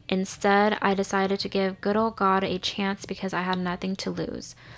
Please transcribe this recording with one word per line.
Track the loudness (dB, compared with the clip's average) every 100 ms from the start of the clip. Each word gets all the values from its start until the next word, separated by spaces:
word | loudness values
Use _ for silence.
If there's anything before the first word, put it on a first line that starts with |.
| -2
Instead, | 0 0 0 4 6 6 4
I | 0 2
decided | 0 0 0 0
to | -2
give | 0 -2 0
good | 0 2
old | 0 2
God | 2 4
a | 2 -2
chance | -4 -2 -2 -2 -6
because | -6 -4
I | -2
had | -2 -2
nothing | -2 -2 -4 -4
to | -4
lose, | -4 -4 -6 -10 -16 -20